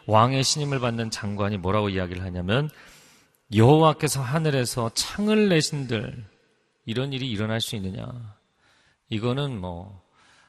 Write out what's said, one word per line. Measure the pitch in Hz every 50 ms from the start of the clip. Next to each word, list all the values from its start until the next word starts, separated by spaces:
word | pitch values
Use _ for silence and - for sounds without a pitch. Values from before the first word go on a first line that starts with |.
| -
왕의 | - 107 110 117 127 135 135 131
신임을 | - - 151 147 143 139 127
받는 | 123 120 117 117 113 113
장관이 | - - - 101 101 101 104 101 107
뭐라고 | 95 85 92 101 107 104 101
이야기를 | 95 95 92 87 90 87 92
하냐면 | 92 90 90 87 92 107 131 151 151 - - - - - - - _ _ _ _ _ _ _ _ - 98
"여호와께서 | 107 113 127 151 156 160 156 147 - 156 143 - 139
하늘에서 | 131 117 143 165 156 156 139 135 123 110 - 127 113 113 -
창을 | - - - - 208 208 214 214 214 214 202
내신들 | 180 156 147 - 151 147 135 117 123 104 - 127 127 123 107 - _ _ _ _ _ _ _ _ _ _ _
이런 | 117 110 120 131 143 135
일이 | 127 131 131
일어날 | 110 98 110 107 110 113
수 | - - -
있느냐?" | 104 95 92 95 - 110 120 123 120 117 104 104 _ _ _ _ _ _ _ _ _ _ _ _ _ _ -
이거는 | 113 104 110 123 123 139 147 139 123 101
뭐 | 90 90 85 85 92 98 98 92 _ _ _ _ _ _ _ _ _